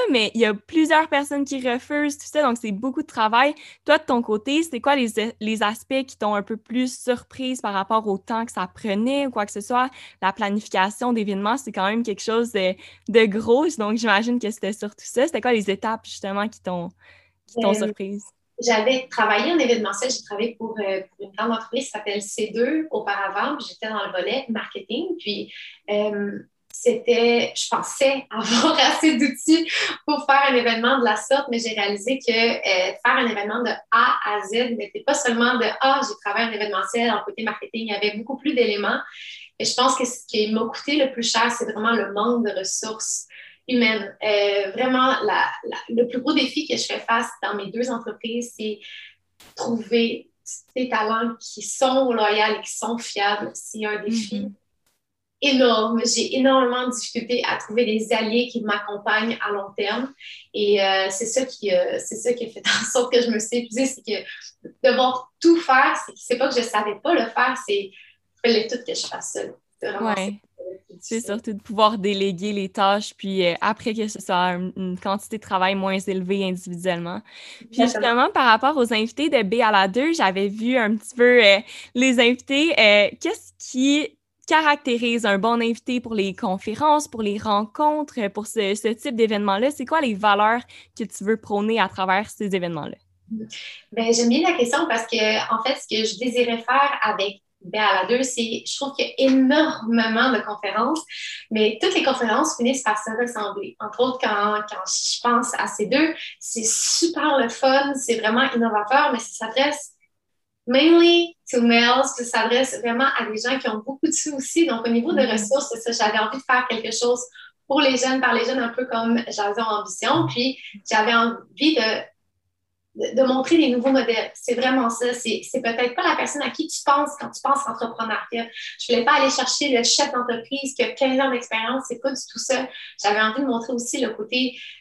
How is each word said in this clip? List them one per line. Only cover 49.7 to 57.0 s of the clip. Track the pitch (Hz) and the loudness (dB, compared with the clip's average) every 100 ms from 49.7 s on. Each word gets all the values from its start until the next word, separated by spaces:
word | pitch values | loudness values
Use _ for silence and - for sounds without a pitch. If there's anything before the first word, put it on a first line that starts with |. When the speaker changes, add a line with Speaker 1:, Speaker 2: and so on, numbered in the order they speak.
| 226 - 233 233 269 - _ - - - 254 | -4 0 2 2 -2 -12 _ -16 -16 -10 -6
Speaker 2:
des | 247 | -2
talents | 214 214 226 233 233 | -2 0 0 -2 -6
qui | - 208 | -14 -12
sont | - - 262 262 254 | -10 0 2 4 2
loyaux | 226 208 214 214 196 | 2 2 2 2 0
et | |
qui | - - | -6 -8
sont | 226 233 | -6 -6
fiables. | - 202 202 208 220 | -6 -2 -2 -2 -6
C'est | - - 220 214 | -12 -14 -8 -6
un | 208 | -4
défi | 214 226 202 202 | -4 -4 -4 -6
Speaker 1:
Mhm. | 202 - _ _ _ _ _ _ _ _ | -8 -12 _ _ _ _ _ _ _ _
Speaker 2:
énorme. | 285 262 247 220 220 233 240 | 2 4 6 4 2 0 0
J'ai | 233 - 262 | 0 -2 2
énormément | 269 262 240 247 247 | 4 4 4 0 -4
de | |
difficultés | - | -6